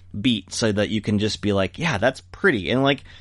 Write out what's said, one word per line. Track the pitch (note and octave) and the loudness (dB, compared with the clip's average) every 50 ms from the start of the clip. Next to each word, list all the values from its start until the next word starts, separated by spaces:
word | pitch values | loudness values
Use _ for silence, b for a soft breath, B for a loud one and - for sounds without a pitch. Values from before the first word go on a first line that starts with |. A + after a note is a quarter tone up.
| b b - G#2 | b b -6 -2
beat | G2 B2+ A2+ - - - | 0 0 0 0 -2 -6
so | - - A#2+ G#2+ | -4 -2 0 0
that | G2+ G#2 G2+ - | 2 0 0 0
you | G#2+ G#2+ | -2 -2
can | - G#2+ G#2+ G2 | 0 0 0 0
just | G#2+ G#2 - - | 0 -2 -2 -2
be | - G#2 | -2 0
like, | G2 G2 F#2+ F#2 - - | 2 2 0 -2 -2 -4
"Yeah, | E3 E3 A#2+ F#2 | -2 -2 0 0
that's | A2 C3+ - - | 0 0 0 -2
pretty." | - - - - - F#3+ C3+ G2 E2+ - | -8 -20 -6 0 2 2 2 2 2 0
And, | A#2 C3 C3+ | 2 2 2
like, | C#3 C#3 - B B B B | 2 2 0 B B B B